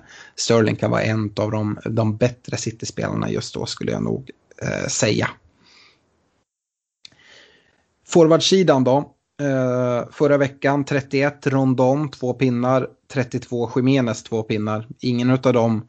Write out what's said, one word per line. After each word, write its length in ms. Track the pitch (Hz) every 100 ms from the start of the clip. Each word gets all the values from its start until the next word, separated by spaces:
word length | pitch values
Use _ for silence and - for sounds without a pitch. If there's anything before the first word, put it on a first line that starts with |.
| - - - -
Sterling 400 | - 117 110 110
kan 160 | 110
vara 100 | 117
en 320 | 110 110 107 104
av 160 | 107
de, 280 | 107 104 107 120
de 320 | 113 110 107
bättre 400 | 123 123 - -
City-spelarna 720 | - - - - - 55 53
just 240 | 53 -
då, 120 | - -
skulle 260 | - -
jag 120 | 55
nog, 280 | 55 57 131 - _ -
eh, 260 | - 50 -
säga. 420 | - 110 110 - - _ _ _ _ _ _ _ _ _ _ _ _ _ _ _ _ - _ _ - - _ _ _ _ _ -
Forwardsidan 760 | 180 160 160 - 190 170 139
då. 300 | 127 135 151 _ _ -
Eh, 680 | 143 135 127 123 123 120 -
förra 260 | - 147 143
veckan 480 | 139 135 139 143 135
trettioett 600 | 143 135 139 143 139 143
Rondon, 640 | 135 131 127 127 139 151
två 220 | - 127
pinnar, 540 | 120 131 120 123 131 - - -
trettiotvå 560 | 135 120 123 - 120 117 131
Jimenez, 480 | 127 135 120 110
två 200 | - 113
pinnar. 440 | 107 110 107 107 113 -
Ingen 300 | 127 120 123
utav 240 | 131 131
dem 340 | 123 117 110